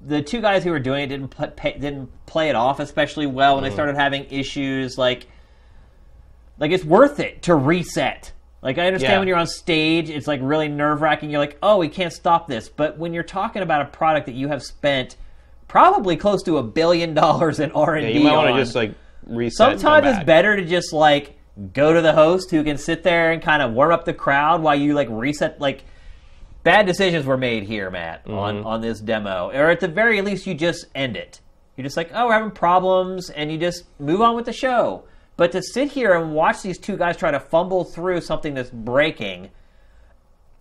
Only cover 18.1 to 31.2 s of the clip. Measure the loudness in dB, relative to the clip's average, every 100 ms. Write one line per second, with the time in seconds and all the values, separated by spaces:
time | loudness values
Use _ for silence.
18.1 | 4 4 6 4 2 0 -2 -2 -6 -20
19.1 | -20 -10 -6 -2 4 4 4 4 6 4
20.1 | 2 4 6 6 2 0 -2 -2 2 4
21.1 | 4 -2 -18 -20 -16 -8 2 4 4 4
22.1 | 6 4 4 0 0 0 -4 -4 -2 0
23.1 | 2 2 0 0 2 2 2 2 2 -2
24.1 | -4 0 2 2 2 2 2 2 0 -2
25.1 | -4 -4 -2 -4 -2 -4 -4 -12 -20 -20
26.1 | -20 -20 -20 -20 -2 4 4 4 0 0
27.1 | 0 -2 -2 -2 -4 -4 -8 -6 -6 -8
28.1 | -10 -10 -6 -4 -4 -6 -6 -6 -6 -4
29.1 | -4 -4 -4 -4 0 2 2 -2 0 0
30.1 | 0 -2 -6 -6 -4 -4 -4 -8 -8 -6
31.1 | -8